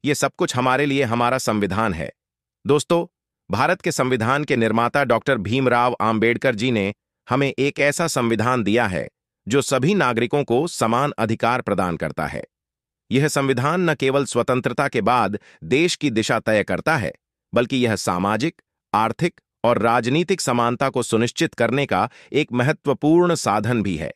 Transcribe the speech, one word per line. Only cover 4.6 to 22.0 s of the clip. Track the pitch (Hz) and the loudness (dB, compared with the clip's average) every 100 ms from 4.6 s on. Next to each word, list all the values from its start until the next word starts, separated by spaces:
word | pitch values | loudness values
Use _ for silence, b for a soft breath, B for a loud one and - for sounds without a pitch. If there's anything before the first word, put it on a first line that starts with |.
| 113 110 120 143 | 2 2 0 0
डॉक्टर | 135 117 - 127 | 0 0 0 -2
भीमराव | 98 127 131 120 123 120 | 0 0 2 2 2 0
आंबेडकर | 110 110 113 117 135 110 | 0 2 2 2 0 0
जी | 127 | 0
ने | 117 98 104 _ _ - | 0 -2 -6 _ _ -4
हमें | 127 139 - | 0 0 0
एक | 139 - | -2 0
ऐसा | 143 143 170 | -2 0 -2
संविधान | - 117 113 113 127 | 0 0 0 0 0
दिया | 101 113 113 | 2 2 2
है | 87 - _ _ _ - | -2 -6 _ _ _ -2
जो | 131 | -2
सभी | - 135 131 | 0 0 2
नागरिकों | 202 131 113 117 147 | 2 2 0 0 -2
को | 135 120 170 | 0 0 0
समान | - 113 117 143 - | -2 0 0 0 -2
अधिकार | 110 113 117 123 | -2 0 0 -2
प्रदान | - 98 90 80 | -2 -2 -2 -4
करता | 80 - 73 | -6 -6 -6
है। | 69 - _ _ _ _ _ _ | -8 -14 _ _ _ _ _ _
यह | 123 147 | 0 0
संविधान | - 139 127 135 175 175 | 0 0 0 0 0 0
न | |
केवल | 151 135 139 139 | 0 0 0 0
स्वतंत्रता | 120 117 127 123 120 139 | -2 0 0 -2 -2 -2
के | 117 | 0
बाद | 101 123 101 101 b b | 2 2 0 -4 b b
देश | 80 131 175 - | -2 0 0 0
की | 147 | -2
दिशा | 110 107 120 | -2 0 -2
तय | - 110 | 2 0
करता | - 90 - 156 | 2 -2 0 -2
है, | 90 - _ _ _ | -2 -8 _ _ _
बल्कि | 117 120 131 | -2 0 0
यह | 120 101 | 0 0
सामाजिक, | - 90 98 107 151 - _ _ _ | -2 -2 0 0 -2 -6 _ _ _
आर्थिक | 101 110 98 170 _ _ _ | 0 0 0 -4 _ _ _
और | 113 117 | 0 2
राजनीतिक | 110 120 117 143 175 190 | 2 2 2 0 0 -2
समानता | - 120 117 120 135 | 0 0 0 0 -2
को | 131 | -2
सुनिश्चित | 117 113 117 - 165 | 0 0 0 -2 -4
करने | - 117 131 139 | 0 0 0 0
का | 92 | 0